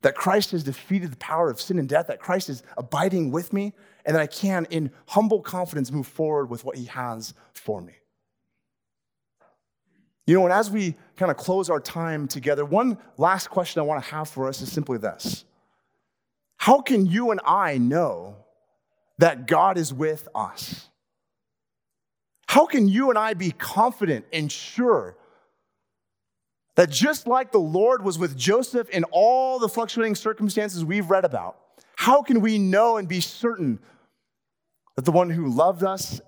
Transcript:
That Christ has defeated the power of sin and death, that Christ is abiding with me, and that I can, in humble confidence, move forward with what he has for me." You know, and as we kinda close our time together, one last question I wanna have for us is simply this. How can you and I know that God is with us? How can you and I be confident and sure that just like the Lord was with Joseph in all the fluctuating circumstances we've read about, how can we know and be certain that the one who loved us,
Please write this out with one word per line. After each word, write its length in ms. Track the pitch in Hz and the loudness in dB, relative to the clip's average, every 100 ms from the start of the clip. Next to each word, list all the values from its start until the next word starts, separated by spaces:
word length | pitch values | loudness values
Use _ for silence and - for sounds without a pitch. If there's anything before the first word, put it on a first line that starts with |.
That 140 | 139 135 | 0 0
Christ 360 | 185 202 202 | 0 0 0
has 120 | 175 139 | -4 -6
defeated 480 | 131 - 196 175 | -10 -4 -4 -4
the 40 | 127 | -12
power 320 | - 160 165 | -6 -2 -2
of 120 | 117 | -4
sin 180 | - 180 | -4 -4
and 80 | 135 | 0
death, 200 | 147 170 | -2 -2
that 120 | - | -8
Christ 300 | - 185 - | -4 -4 -4
is 140 | 131 - - | -12 -12 -14
abiding 560 | 139 143 185 185 147 | -6 -2 0 0 -2
with 220 | 151 175 | -4 -4
me, 200 | 196 202 - _ _ | -6 -6 -12 _ _
and 120 | - 160 | -2 0
that 60 | |
I 60 | 151 | 0
can, 380 | - 196 185 160 | -2 -2 -2 -2
in 260 | 165 143 - _ | -4 -4 -8 _
humble 340 | 202 220 214 | 0 2 0
confidence, 480 | - 185 180 151 127 | -2 -8 -6 -4 -4
move 180 | 147 127 | -6 -8
forward 420 | - 156 151 131 | -4 -2 -2 -4
with 160 | 120 135 | -8 -10
what 100 | 131 | -10
he 100 | 120 | -12
has 480 | 131 123 113 110 - _ | -10 -8 -8 -14 -18 _
for 260 | - - 104 | -16 -10 -8
me." 140 | 87 _ _ _ _ _ _ _ _ _ _ _ _ _ _ _ _ _ _ _ _ _ _ _ - | -10 _ _ _ _ _ _ _ _ _ _ _ _ _ _ _ _ _ _ _ _ _ _ _ 4
You 120 | 180 | 4
know, 60 | |
and 80 | 180 | 6
as 180 | 185 214 | 2 0
we 280 | 214 185 151 _ - | -2 -4 -6 _ -2
kinda 200 | 185 156 | -2 -2
close 340 | - 185 175 | -2 -2 0
our 100 | 156 | -2
time 480 | - 170 165 156 143 | -4 -8 -6 -6 -6
together, 380 | 147 127 147 147 | -4 -2 -2 0
one 320 | 180 254 202 - - | 0 0 -2 -10 0
last 320 | 165 185 - | 2 2 -2
question 300 | - 170 - | -4 -2 -2
I 40 | |
wanna 180 | 151 151 | -2 -4
have 260 | - 156 156 | -6 -8 -8
for 200 | 131 131 | -6 -6
us 140 | 135 | -6
is 100 | 151 | -6
simply 260 | 160 147 120 | -6 -4 -4
this. 480 | 101 - - - _ _ _ _ _ _ _ _ _ _ _ _ | -6 -8 -10 -10 _ _ _ _ _ _ _ _ _ _ _ _
How 240 | - 269 | 4 4
can 240 | - 240 190 | 6 2 4
you 260 | 190 240 | 2 0
and 80 | 202 - | 0 2
I 320 | 185 180 139 | 2 2 2
know 680 | 120 156 160 87 92 101 _ _ _ _ _ _ _ - | 2 2 0 -2 -10 -18 _ _ _ _ _ _ _ 4
that 260 | 165 135 123 | 4 4 0
God 320 | 156 190 180 | 4 4 2
is 160 | 156 | -4
with 340 | 135 156 151 - | -2 -4 -4 -8
us? 560 | 113 98 - - - - _ _ _ _ _ _ _ _ _ _ _ _ _ _ _ - | -6 -6 -8 -14 -14 -18 _ _ _ _ _ _ _ _ _ _ _ _ _ _ _ 4
How 180 | 269 339 | 4 6
can 220 | 277 202 | 4 4
you 220 | 202 269 | 4 2
and 80 | 220 | 2
I 180 | 220 196 | 0 -2
be 160 | 185 | -4
confident 760 | - - 190 233 240 190 127 - | -4 -4 2 2 2 -2 -2 -4
and 180 | 165 147 | -6 -6
sure 680 | - - - 247 185 92 - _ _ _ _ _ _ _ _ _ _ _ _ _ _ _ - | -8 -12 -2 2 2 0 -16 _ _ _ _ _ _ _ _ _ _ _ _ _ _ _ 4
that 140 | 175 | 4
just 380 | 135 - - - | 4 0 0 0
like 240 | 254 254 | 0 2
the 80 | 214 | 0
Lord 420 | 156 170 220 254 | 2 2 2 2
was 160 | 196 165 | -2 -2
with 200 | 170 135 | -4 -2
Joseph 520 | 123 220 254 240 233 | 2 2 0 -4 -2
in 120 | 185 165 | -4 0
all 480 | 170 214 254 262 262 | 4 4 4 2 0
the 80 | 226 | -2
fluctuating 480 | - 226 233 220 208 | -2 -4 -2 -2 -2
circumstances 680 | 214 220 208 196 208 180 160 | -4 -2 -2 -2 -4 -4 -2
we've 240 | 202 175 | -2 2
read 160 | 190 180 | 2 2
about, 340 | 120 87 - _ _ _ - | -2 -8 -12 _ _ _ -2
how 240 | - 277 | 4 4
can 180 | - 233 | 6 2
we 180 | 220 214 | 2 2
know 380 | 190 190 233 226 | 2 4 4 2
and 140 | 180 | -2
be 100 | 180 | -4
certain 580 | 170 - 233 220 151 110 _ _ _ _ _ _ _ _ _ _ _ - | -6 -4 -4 -2 -2 -4 _ _ _ _ _ _ _ _ _ _ _ -2
that 80 | |
the 80 | 135 | 2
one 200 | 175 180 | 4 2
who 180 | 170 147 | 0 -2
loved 340 | 123 170 175 | 2 2 2
us, 380 | 190 190 - - | -2 -4 -8 -10